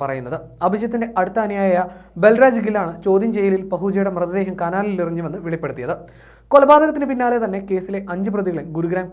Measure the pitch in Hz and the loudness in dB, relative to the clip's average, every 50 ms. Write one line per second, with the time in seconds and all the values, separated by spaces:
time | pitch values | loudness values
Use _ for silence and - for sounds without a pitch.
0 | 139 135 135 131 123 123 131 - - - - - 170 185 208 208 233 233 240 233 | -4 -4 -4 -6 -6 -8 -8 -10 -10 -12 -6 -2 -2 0 0 0 -2 -2 -2 -2
1 | - - - 185 185 185 190 226 214 202 202 196 196 190 175 180 180 - - - | -4 -2 -2 -2 -2 0 0 -2 -2 -2 0 0 2 2 2 2 0 -2 -6 -16
2 | - - - 170 190 214 226 233 262 262 233 226 202 214 214 202 180 165 170 - | -20 -14 0 4 6 6 6 8 6 6 4 2 0 0 -2 -2 -2 -4 -6 -4
3 | - 196 190 196 226 226 208 208 196 196 190 190 190 190 185 165 190 202 190 196 | 0 2 2 2 2 0 0 0 2 2 0 0 -2 -4 -6 -4 -2 -2 0 0
4 | 196 202 185 175 175 170 180 196 190 190 185 185 170 170 180 196 202 208 190 180 | 0 0 -2 -2 -4 -2 -2 -2 -2 -4 -4 -4 -4 -2 -2 -2 -2 -2 -2 -2
5 | 170 165 170 170 170 147 170 - 165 165 165 160 165 135 123 127 120 143 180 - | -4 -4 -4 -6 -6 -6 -8 -8 -8 -6 -4 -4 -4 -4 -6 -6 -6 -6 -6 -6
6 | - - - - - - - - _ - - 285 269 277 294 302 311 311 302 285 | -10 -16 -20 -20 -20 -20 -20 -18 _ 4 6 6 8 8 8 8 6 4 0 -2
7 | 285 269 262 247 247 240 240 233 226 190 190 196 196 196 190 185 185 202 196 196 | -2 -2 -2 0 0 0 0 0 -2 -2 -4 -6 -4 -4 -4 -4 -4 -4 -8 -8
8 | 196 180 180 190 196 220 202 208 190 180 170 151 - 165 151 165 165 165 180 185 | -6 -6 -6 -4 -4 -2 -2 -2 -2 -2 -4 -4 -6 -6 -4 -4 -2 -2 -2 -4
9 | 180 175 | -4 -4